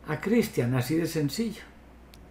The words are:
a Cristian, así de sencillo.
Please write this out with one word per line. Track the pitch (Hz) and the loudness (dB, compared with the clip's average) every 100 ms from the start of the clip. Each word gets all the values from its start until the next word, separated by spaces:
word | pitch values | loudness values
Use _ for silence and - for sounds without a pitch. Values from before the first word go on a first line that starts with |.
| - | -6
a | 151 | -4
Cristian, | 196 233 202 - 120 | 2 2 4 0 2
así | 127 123 160 | 2 2 0
de | 160 | 0
sencillo. | 160 147 - 226 - - - - - - - - | 0 -2 0 -4 -4 -12 -20 -20 -20 -20 -20 -8